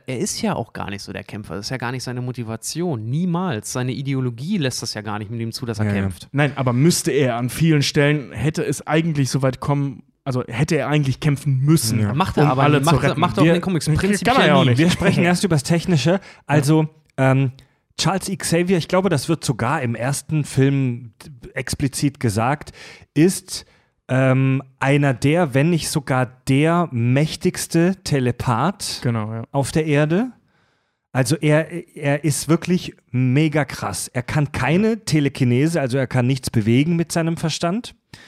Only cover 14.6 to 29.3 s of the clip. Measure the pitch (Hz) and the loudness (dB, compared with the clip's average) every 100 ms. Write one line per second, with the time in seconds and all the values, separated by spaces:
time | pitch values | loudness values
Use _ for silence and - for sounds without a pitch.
14.6 | 127 120 170 180 185 - 175 180 196 160 | 4 4 2 2 2 2 2 2 2 0
15.6 | - 170 170 170 165 190 - - - 147 | 2 -2 2 2 2 0 -2 -20 0 0
16.6 | 139 156 151 - _ - 135 135 135 131 | 4 2 2 -6 _ 0 2 4 0 -4
17.6 | _ _ _ - 160 190 - 196 - 165 | _ _ _ -4 -2 -2 -4 -6 -2 0
18.6 | 180 185 - 185 190 151 - 165 - 117 | 2 2 2 0 2 0 0 -2 -2 -2
19.6 | 117 156 123 117 120 143 - 156 139 - | 0 -2 -2 -4 -4 -4 -4 -4 -2 2
20.6 | 135 139 131 120 120 - - 127 - - | 2 2 -2 -4 -12 -20 -20 -20 -14 -10
21.6 | 127 - 135 - 147 - 120 101 117 147 | -8 -4 -4 -2 -2 -2 -2 0 0 -2
22.6 | - - - - - - 170 190 - - | -6 -20 -20 -20 -6 2 2 2 -8 -14
23.6 | - _ _ _ - 131 131 131 135 135 | -16 _ _ _ -4 0 2 2 2 0
24.6 | - _ 135 147 143 123 139 160 170 127 | -4 _ 2 4 2 2 2 2 2 2
25.6 | 151 170 - 156 - 131 123 - - 135 | 2 2 0 -4 -2 0 0 -4 0 2
26.6 | 156 170 170 123 120 131 156 - 185 - | 4 2 0 0 2 2 2 0 -2 -2
27.6 | - 170 170 190 - 139 123 120 - 113 | -2 2 2 0 -2 0 0 -2 -2 0
28.6 | 156 196 - - 135 117 107 | 0 -2 -8 -6 -4 -2 -4